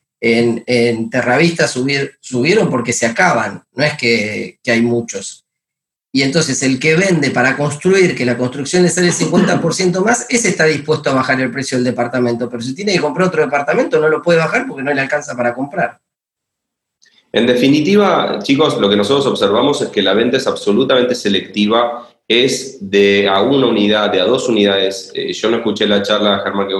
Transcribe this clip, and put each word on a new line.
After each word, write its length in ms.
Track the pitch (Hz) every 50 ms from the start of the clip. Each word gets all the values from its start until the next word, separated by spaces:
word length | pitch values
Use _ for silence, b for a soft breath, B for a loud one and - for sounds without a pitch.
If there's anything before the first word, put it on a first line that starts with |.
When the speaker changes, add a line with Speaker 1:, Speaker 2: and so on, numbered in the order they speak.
| _ _ _ -
Speaker 1:
en, 440 | - 117 117 113 117 117 117 113 - -
en 420 | 123 120 117 120 117 113 113 113
Terravista 580 | - 127 117 123 123 139 165 170 170 - 160 143
subir-, 440 | - 127 127 139 139 139 139 - - _
subieron 500 | - - 127 123 123 156 196 220 196 143
porque 240 | 127 123 117 117 113
se 140 | - - 113
acaban, 560 | 113 - 185 180 - 117 110 101 101 - _ _ -
no 100 | - 143
es 140 | 151 - -
que, 640 | - 120 117 110 104 107 104 101 98 90 - _ -
que 80 | -
hay 120 | 117 113 117
muchos. 600 | 120 120 120 117 117 - 98 98 - - - _ _ _ _ _ _ _ _ _ _ _ _ _ _ -
Y 80 | 131
entonces 400 | 139 139 - 170 156 - 131 -
el 180 | 139 131 135 127
que 160 | 139 156 160
vende 360 | 165 196 196 180 160 139 131
para 260 | 113 - 123 131 135 135
construir, 580 | 147 147 139 - - 180 190 196 185 180 135
que 80 | 127 127
la 140 | 120 120 120
construcción 460 | 127 123 - 143 135 139 - 180 180
le 60 | 170
sale 180 | 165 180 180 175
el 60 | 160
cincuenta 460 | - - 135 151 180 180 170 170 151
por 140 | 156 165 -
ciento 320 | - 190 180 170 185 190
más, 220 | 220 247 - - -
ese 200 | 269 233 - 196
está 160 | - - 160
dispuesto 440 | 156 156 139 143 - 151 143 - 147
a 60 | 135
bajar 260 | 131 123 - 131 127
el 80 | 131 123
precio 300 | 117 139 131 - - 127
del 60 | 123
departamento, 640 | 127 117 113 120 123 - 127 123 120 117 113 123 113
pero 140 | - 117
si 140 | 117 131 131
tiene 180 | 165 202 208 196
que 80 | 165
comprar 280 | 143 147 135 170 185 180
otro 120 | - 156
departamento 580 | 151 127 143 143 - - - 214 - - 160 156
no 80 | 151 156
lo 140 | 156 156
puede 160 | - 175 170 165
bajar 300 | 160 160 - 247 277 269
porque 160 | 233 135 131
no 100 | 143 147
le 80 | 139
alcanza 340 | 135 131 151 147 139 - 131
para 180 | 123 120 120 120
comprar. 460 | 127 135 143 - 180 143 - - _ _ _ _ _ _ _ _ _ _ _ _ _ _ _ _ _ _ _ _ _ b b b b b b b
Speaker 2:
En 140 | - 117 127
definitiva, 920 | 123 120 123 135 143 156 147 175 196 208 202 190 170 151 - - - - -
chicos, 340 | - 139 135 156 147 - -
lo 120 | 107 98
que 80 | 104 104
nosotros 280 | 101 101 139 139 135
observamos 560 | 123 104 101 107 98 101 113 123 147 143 -
es 60 | 120 104
que 140 | - 107
la 120 | 98 95 95
venta 220 | 107 117 123 127
es 120 | 135 127 107
absolutamente 680 | - - - 104 101 113 135 135 139 127 123 123 123
selectiva, 920 | - - - 98 92 - - - 107 104 104 110 117 120 120 - - - - _ _ _ -
es 500 | 110 117 131 131 123 - - - - -
de 480 | 101 95 98 101 101 101 101 101 101 95
a 120 | 95 98
una 260 | 101 127 143 139 131 117
unidad, 440 | 113 104 104 104 107 107 104 101
de 80 | 92 92
a 60 | 92
dos 240 | 104 123 131 - -
unidades. 640 | 117 107 101 101 98 98 95 98 98 - - - -
Eh, 160 | - - -
yo 180 | - - - 110
no 60 | 117 113
escuché 300 | - 110 101 - 110 104
la 140 | 107 101
charla, 400 | 101 104 107 104 104 104 101 98 98
Germán, 240 | 101 95 98 98 95
que 80 | 95